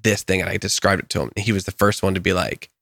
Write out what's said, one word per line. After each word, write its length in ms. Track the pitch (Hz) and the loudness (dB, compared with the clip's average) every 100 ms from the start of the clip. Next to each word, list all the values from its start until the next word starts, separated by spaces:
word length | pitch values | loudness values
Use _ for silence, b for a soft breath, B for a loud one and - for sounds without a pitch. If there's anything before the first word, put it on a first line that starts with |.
this 220 | 107 101 | 0 0
thing." 180 | - 95 | 0 0
And 80 | 90 | 0
I 80 | 98 | -4
described 440 | 98 - 101 95 | -4 0 2 2
it 60 | - | 0
to 100 | - | -4
him. 100 | 69 - | -4 -4
And 100 | 104 | -2
he 60 | |
was 100 | 101 92 | -2 -2
the 60 | |
first 320 | - 104 104 | 2 2 2
one 100 | 95 95 | 0 0
to 40 | |
be 140 | 90 | 0
like 360 | 90 67 - - _ | 0 0 -4 -14 _